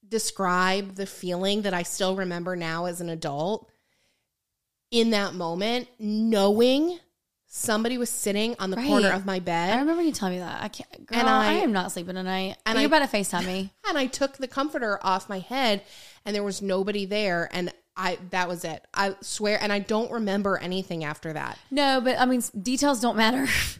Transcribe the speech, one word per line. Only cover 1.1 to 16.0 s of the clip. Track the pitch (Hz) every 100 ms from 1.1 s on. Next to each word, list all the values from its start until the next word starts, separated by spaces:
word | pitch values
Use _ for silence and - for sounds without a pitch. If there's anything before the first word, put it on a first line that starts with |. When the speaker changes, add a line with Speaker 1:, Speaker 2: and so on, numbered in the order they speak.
| - 180 175 190 202
Speaker 1:
that | 202
I | 180
still | 175 - 190 190
remember | 185 175 175 180
now | 165 165 180
as | 175
an | 175
adult | 165 160 143 165 220 - _ _ _ _ _ _ _ _ _ _ _ _
in | 233 226
that | 214 196
moment, | 180 170 170 208 247 240 _
knowing | 214 214 226 220 196 208 240 269 320 349 _ _ _ _ _
somebody | - - 214 226 247
was | 240
sitting | - 214 202 226 240
on | 190
the | 196
corner | 262 285 202
Speaker 2:
Right. | 185
Speaker 1:
of | 190
my | 190
bed. | 180 170 175
Speaker 2:
I | 226
remember | 285 339
you | 330
telling | - 190
me | 180
that. | 180 -
I | 214
can't, | - - - -
girl, | 226
Speaker 1:
And | 240
Speaker 2:
I | 262 214
Speaker 1:
I | -
Speaker 2:
am | 370
not | 202 180
sleeping | 185 175
tonight. | 185 185 190 190 - -
Speaker 1:
and | 226
Speaker 2:
You're |
Speaker 1:
I | 285 311
Speaker 2:
about | 277
to | 214
FaceTime | 196 175 185
me. | 185 196 _
Speaker 1:
<laughs> | 427
And | 320
I | 262
took | - 277 277
the | 262
comforter | 269 285 302 233 202
off | - 190 -
my | 196
head | 175 254 254 202 - -